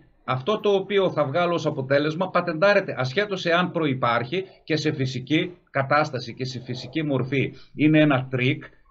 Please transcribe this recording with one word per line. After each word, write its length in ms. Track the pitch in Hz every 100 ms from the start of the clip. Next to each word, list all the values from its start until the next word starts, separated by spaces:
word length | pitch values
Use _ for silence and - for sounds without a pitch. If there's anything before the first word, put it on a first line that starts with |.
| - _
αυτό 360 | - 131 202 208
το 100 | 208
οποίο 400 | 196 190 196 180
θα 140 | 160
βγάλω 300 | 139 160 175
ως 120 | 170 151
αποτέλεσμα 640 | - 131 139 151 156 185
πατεντάρεται, 640 | 180 175 156 196 196 190 117
ασχέτως 460 | 131 190 202 185 170
εάν 240 | 170 180
προϋπάρχει 760 | 170 151 127 120 117 127 180 190 -
και 120 | - 156
σε 160 | 156
φυσική 640 | 127 127 123 - 151 180 - _
κατάσταση 640 | 139 131 147 156 123 120
και 100 | 113
σε 160 | 127 123
φυσική 420 | - 120 - 156
μορφή. 500 | 151 131 - 139 107 - -
Είναι 240 | - 151 156
ένα 260 | 151 131 131
τρίκ 340 | 127 127 151 - - _